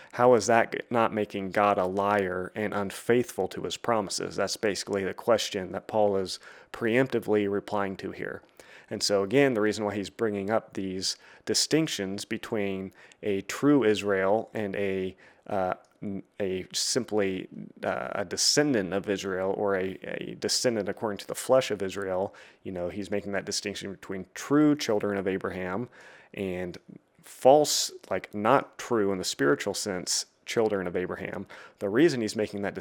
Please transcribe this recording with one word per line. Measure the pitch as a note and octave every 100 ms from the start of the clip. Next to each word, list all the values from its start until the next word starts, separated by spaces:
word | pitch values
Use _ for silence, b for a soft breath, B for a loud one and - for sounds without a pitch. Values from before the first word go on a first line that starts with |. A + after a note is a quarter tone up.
| B
how | - B2 A#2+
is | G2+
that | A2+ - - -
not | A#2+ A2+
making | A2 G#2 G2+ F#2+
God | G2 G#2 G2+
a |
liar | F#2 G2 G2+ G#2 F#2 F2+ F2+ A2
and | G#2
unfaithful | G#2 G2 - - A#2+ A#2+ - F#2+
to | -
his | F2+ -
promises? | - A2+ F#2+ - F2+ E2+
That's | G2 -
basically | G#2+ F2+ - G2+
the | F#2
question | - - G#2+ - G2+ F#2
that | F#2 -
Paul | A2 G#2 G2
is | F#2 - B B B
preemptively | - A#2 A#2+ C3 A#2 G#2 G#2+ G2+
replying | G2+ - G#2 G2 F#2+
to | F#2+
here. | - - - - B B B B
And | G#2+
so | - G2+
again, | G2 B2+ C#3 A2+
the |
reason | G#2+ G2+
why | G#2
he's | G#2 F#2
bringing | - A2+ G2+ G2
up | A2 -
these | - F#2+ F#2 F2+ - B B
distinctions | - G#2+ - D3+ D#3 - F#2+ G2+
between | - A2+ - A2+ G2+ F#2+ F#2+ - B B
a | G#2+ G2
true | G2 - C#3 D3
Israel | A2 G2+ G2+ F#2+ F#2+ A2 -
and | A2+ G2+ F#2+
a, | G2+ F#2+ F#2 F2+ b b -
uh, | G#2 F#2 - _ _
n-, | G#2+ G2 - -
a | G2 F#2 F2
simply, | - - C3 A2+ G#2+ G2 F#2 - - - -
uh, | - - B1+
a | - F#2+
descendant | - - - D3+ A#2+ F#2
of | F#2+ G2+
Israel | G2 G2 F#2 F#2+ -
or | G2+ F#2+
a, | F#2+ -
a | - - - -
descendant | G#2 - B2+ A2+ G2
according | G2 A2 G2
to | -
the | -
flesh | - C3 -
of | G#2
Israel, | F#2+ F#2 F#2+ F#2 G2+ - B B
you | G2
know, | F2+ F2
he's | F#2+ F#2
making | G#2 G2+
that | G2 G#2
distinction | G2 G#2 F#2+ G2
between | F2+ - F#2+ F#2
true | - - C#3+ D3+ D3
children | - G#2+ G#2 G2+
of | F#2+
Abraham | F#2 F#2 F#2 F2+ F#2+ B2 B B B B
and | - G2 F2+ F3+ - - - _ _
false, | - - B2+ D3 C#3+ - - - -
like, | F#2 -
not | G#2+ G#2+ C3+ - -
true | - A#2 G2
in | F#2+
the |
spiritual | F#2 - C#3 C#3+ G#2
sense, | F#2+ G#2+ F#2 - - - _ - -
children | A2 G2+ F2+
of | F2+
Abraham. | F2+ F2 F#2+ F#2+ G2 B B B
The | G2+ A2
reason | E3 C3
he's | G#2+ A2
making | G#2 G2+
that | G2 F#3